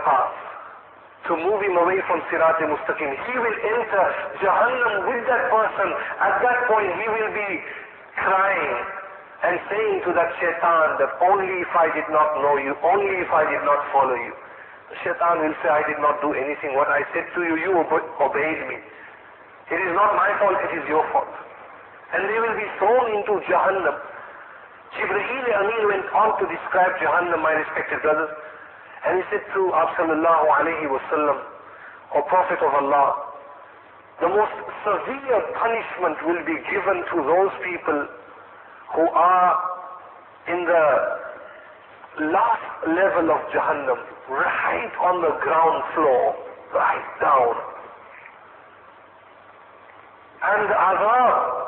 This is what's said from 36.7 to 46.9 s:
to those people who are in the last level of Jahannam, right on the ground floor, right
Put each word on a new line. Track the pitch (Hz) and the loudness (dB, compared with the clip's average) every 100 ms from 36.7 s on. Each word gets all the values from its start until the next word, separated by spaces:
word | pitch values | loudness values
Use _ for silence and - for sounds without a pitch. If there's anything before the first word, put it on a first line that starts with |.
| 190 180 180 - | -2 0 -2 -2
to | 170 | -2
those | 139 175 196 - | 2 4 2 0
people | 185 170 - 147 - - - - - - - - - | -8 -6 -4 -4 -4 -12 -20 -20 -20 -20 -20 -20 -6
who | - 170 | 0 2
are | 165 - - 180 170 - - - - - - - - - | 4 4 6 4 2 -2 -8 -14 -16 -20 -20 -20 -14 -6
in | 175 165 | -4 2
the | 170 151 117 - - - - - - - - - - - - 156 | 4 4 4 0 -4 -10 -14 -18 -20 -20 -20 -20 -20 -14 -4 0
last | 185 233 226 - - 160 | 2 2 0 -4 -6 -2
level | 175 196 175 165 | 2 2 4 2
of | 151 - 147 | 2 0 -2
Jahannam, | - 147 135 120 - - - | -2 -2 -2 -4 -6 -16 -8
right | - 175 - - 170 - - | -2 -2 0 -2 -2 -4 0
on | 180 180 | 0 2
the | 160 - | 0 0
ground | 135 160 165 - - | 0 2 4 2 -2
floor, | 156 151 123 113 - - - - | 0 2 4 2 -2 -8 -16 -4
right | - - | 0 0